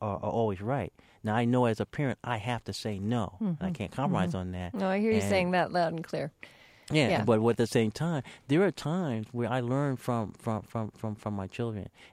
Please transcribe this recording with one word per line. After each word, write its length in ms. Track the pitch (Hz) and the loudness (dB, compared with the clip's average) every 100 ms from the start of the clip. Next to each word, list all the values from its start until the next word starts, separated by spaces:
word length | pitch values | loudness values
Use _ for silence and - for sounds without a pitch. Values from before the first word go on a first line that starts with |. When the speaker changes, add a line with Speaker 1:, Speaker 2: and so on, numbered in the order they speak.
Speaker 1:
are, 140 | 107 98 | -4 -2
are 60 | 107 | -2
always 300 | 117 113 92 | 0 0 0
right. 320 | 104 139 90 - - _ | -2 -2 -4 -8 -20 _
Now, 140 | 107 110 | -2 2
I 80 | |
know 220 | 120 123 120 | 4 4 4
as 160 | 107 | 2
a 40 | 104 | -2
parent, 320 | - 139 - | -2 -2 -2
I 140 | - 117 | -4 -4
have 260 | 107 117 - | -4 -4 -6
to 60 | |
say 240 | 101 113 98 | -6 -4 -4
no. 380 | 104 120 95 - | 0 0 -2 -4
And 160 | 208 156 | -4 -2
I 60 | 190 | -4
Speaker 2:
Mm-hmm. 80 | |
Speaker 1:
can't 180 | 170 101 | -4 -6
compromise 380 | - 262 110 - | -2 0 2 0
Speaker 2:
Mm-hmm. 80 | 95 | -2
Speaker 1:
on 140 | 92 | -4
that. 200 | 90 90 | -6 -6
Speaker 2:
No, 140 | - 190 | -4 -2
I 120 | 196 | 0
hear 120 | 220 | 2
you 80 | 214 | 2
Speaker 1:
And 100 | 196 | 2
Speaker 2:
saying 220 | 196 180 | 2 2
that 220 | 180 160 | 2 2
loud 180 | 175 165 | 0 0
and 80 | 165 | -2
clear. 280 | - 156 147 - - - - - - | -6 -6 -6 -10 -20 -20 -20 -16 -2
Speaker 1:
Yeah, 160 | 151 117 | 2 4
Speaker 2:
Yeah. 140 | 151 107 | 4 4
Speaker 1:
but 200 | 110 117 | 4 4
at 120 | 117 | 4
the 100 | 117 | 4
same 240 | 123 110 | 4 2
time, 320 | - 165 156 - - - | 0 -2 -2 -6 -10 0
there 120 | 151 | 4
are 80 | 196 | 4
times 560 | - 147 180 165 110 107 | 0 -2 -2 0 -2 -4
where 160 | 120 117 | -2 -2
I 100 | 127 | 0
learn 340 | 120 131 143 127 | 0 0 0 -2
from, 340 | - 117 101 | -2 -2 -2
from, 280 | - 117 107 | -4 -4 -4
from, 280 | 101 113 110 | -4 -6 -6
from, 240 | - 110 104 | -6 -6 -4
from 180 | 107 | -4
my 140 | 101 95 | -4 -4
children. 400 | - 117 104 - - - | -4 -4 -4 -8 -14 -18